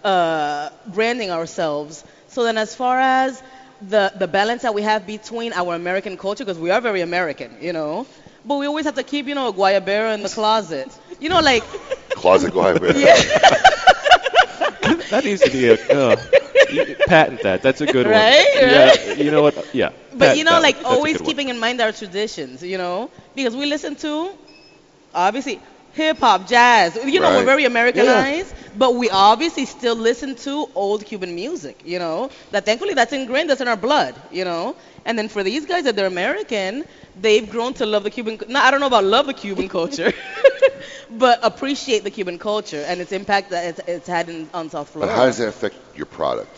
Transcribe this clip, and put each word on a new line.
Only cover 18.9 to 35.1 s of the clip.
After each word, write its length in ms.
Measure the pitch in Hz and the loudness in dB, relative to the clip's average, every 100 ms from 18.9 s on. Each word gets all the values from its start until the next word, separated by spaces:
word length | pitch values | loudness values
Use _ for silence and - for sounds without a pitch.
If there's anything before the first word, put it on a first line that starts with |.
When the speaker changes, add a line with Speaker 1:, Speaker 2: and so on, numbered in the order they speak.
| 571 - 285 | 6 2 -2
Speaker 3:
you 120 | 294 | 2
know 120 | 151 | 4
what? 240 | - - - | 2 0 -8
Yeah, 160 | 127 - - - | -2 -2 -4 -18
Speaker 1:
But, 60 | 262 | 2
Speaker 3:
patent 200 | 262 302 | 2 4
Speaker 1:
you 60 | |
know, 80 | 320 | 4
Speaker 3:
that 100 | 330 | 4
Speaker 1:
like, 140 | 311 - | 4 0
Speaker 3:
one. 60 | |
That's 100 | 254 | 0
a 20 | 254 | 0
Speaker 1:
always 160 | 302 | 0
Speaker 3:
good 80 | 311 | -2
one. 80 | - | -4
Speaker 1:
keeping 180 | 277 277 | -4 -6
in 100 | 240 | -4
mind 220 | 226 247 | -4 -2
our 120 | 220 | -4
traditions, 680 | 208 208 190 208 - 135 127 | -4 -10 -8 -8 -8 -14 -12
you 160 | 180 190 | -10 -8
know, 320 | 180 180 247 - _ | -6 -6 -10 -16 _
because 220 | - 254 240 | -6 -6 -4
we 100 | 285 | -4
listen 300 | 294 320 285 | -4 -6 -8
to, 340 | 311 302 349 392 - - _ _ _ _ _ | -6 -6 -8 -12 -20 -20 _ _ _ _ _
obviously, 460 | 165 185 233 277 180 - _ _ | -2 0 -2 -6 -10 -14 _ _
hip-hop, 520 | - 311 277 240 185 185 | -4 -2 2 2 2 2
jazz. 480 | 240 240 226 170 220 | 4 6 6 4 -2
You 160 | 269 339 | -2 2
know, 100 | - | 4
we're 60 | - | 4
Speaker 2:
Right. 60 | |
Speaker 1:
very 200 | - 277 | 4 2
Americanized, 880 | 262 233 240 - 254 233 269 311 381 | 2 2 0 2 4 4 0 -4 -8
Speaker 2:
Yeah. 140 | - - 208 | -14 -16 0
Speaker 1:
but 160 | 262 | 0
we 160 | 247 233 | 2 0
obviously 560 | 190 202 226 330 320 254 | 6 6 6 0 -4 -8
still 300 | - 240 233 | -4 -4 0
listen 400 | 226 233 277 262 285 | 0 -2 -6 -10 -8
to 220 | 285 294 | -8 -8
old 300 | 180 202 214 | -6 -4 -4
Cuban 300 | 208 208 180 | -6 -10 -8
music, 460 | 170 233 330 143 - | -8 -8 -10 -14 -18
you 140 | 165 180 | -10 -8
know, 320 | 170 165 269 - - | -6 -6 -8 -12 -6
that 120 | 202 | -4
thankfully 300 | 202 240 392 | -2 -4 -2
that's 180 | 294 233 | 0 0
ingrained, 380 | 285 254 262 330 | -2 -4 -4 -2
that's 100 | 262 | -2
in 80 | 247 | -2
our 80 | 220 | -4
blood, 380 | 226 294 135 123 - | 0 0 -2 -8 -14
you 140 | 175 | -8
know. 320 | 185 170 208 - - - | -6 -6 -6 -10 -20 -14
And 140 | - | -8